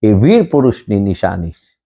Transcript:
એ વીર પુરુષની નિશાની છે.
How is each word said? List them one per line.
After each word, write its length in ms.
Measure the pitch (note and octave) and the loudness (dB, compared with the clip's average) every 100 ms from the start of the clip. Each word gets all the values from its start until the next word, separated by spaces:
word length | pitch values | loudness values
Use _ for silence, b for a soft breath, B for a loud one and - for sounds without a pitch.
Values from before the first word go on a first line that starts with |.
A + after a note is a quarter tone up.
એ 100 | A2 | 2
વીર 380 | G#2 B2 A#3 F3 | 2 2 2 2
પુરુષની 500 | D3 C3 A#2 - G#2 | 0 0 -2 -4 -2
નિશાની 500 | G2 F#2 F#2 F#2 E2+ | -2 -2 -4 -4 -10
છે. 260 | E2+ _ _ | -12 _ _